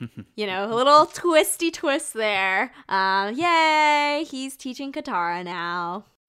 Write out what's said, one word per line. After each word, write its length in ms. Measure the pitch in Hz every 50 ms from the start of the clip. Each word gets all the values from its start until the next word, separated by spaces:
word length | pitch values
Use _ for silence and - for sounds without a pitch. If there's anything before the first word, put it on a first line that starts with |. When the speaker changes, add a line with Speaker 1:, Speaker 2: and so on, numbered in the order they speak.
| 123
Speaker 1:
<laughs> 300 | 113 - 113 98 - _
Speaker 2:
you 100 | 214 214
know, 200 | 196 185 190 196
a 100 | 220 226
little 300 | 233 254 277 294 302 302
twisty 680 | 302 - - - 349 320 311 - - - - 339 330
twist 420 | 320 - - 294 269 311 320 - -
there. 600 | 220 220 214 202 190 190 190 190 196 247 247 - 277 - -
Uh, 420 | 190 190 190 190 190 196 196 208 233
yay, 920 | 269 349 349 339 330 320 311 311 302 302 302 294 294 294 294 294 294 320 294
he's 280 | 277 262 269 269 269
teaching 340 | - - - - - 277 277
Katara 540 | - 311 294 277 208 180 170 170 175 180 180
now. 600 | 175 180 175 170 175 175 180 175 170 180 208 - _ _ _ _